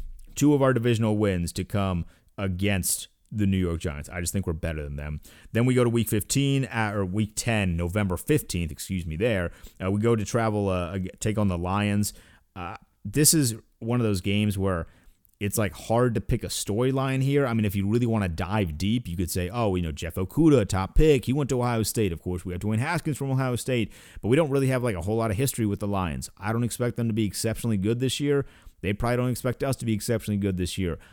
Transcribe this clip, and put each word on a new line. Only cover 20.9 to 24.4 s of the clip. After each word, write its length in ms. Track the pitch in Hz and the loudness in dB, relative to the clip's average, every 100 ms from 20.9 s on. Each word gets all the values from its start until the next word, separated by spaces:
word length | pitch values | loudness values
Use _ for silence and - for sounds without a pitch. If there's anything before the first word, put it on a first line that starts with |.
| - | 6
pick, 300 | 156 151 - | 6 6 2
he 80 | |
went 160 | 143 135 | -2 0
to 100 | 127 | 0
Ohio 240 | 120 113 | 0 0
State." 300 | 107 120 98 | 0 0 0
Of 80 | 80 | 0
course, 240 | 90 87 92 | -4 -6 -6
we 80 | |
have 80 | 87 | -4
Dwayne 180 | 104 110 | -2 -2
Haskins 380 | 151 175 160 135 | 0 -2 -2 -4
from 140 | 139 | -2
Ohio 260 | 131 131 120 | 0 0 -2
State, 340 | - 123 113 - - - | 0 0 -2 -6 -20 -6
but 80 | 104 | 2
we 80 | |
don't 120 | 139 | 4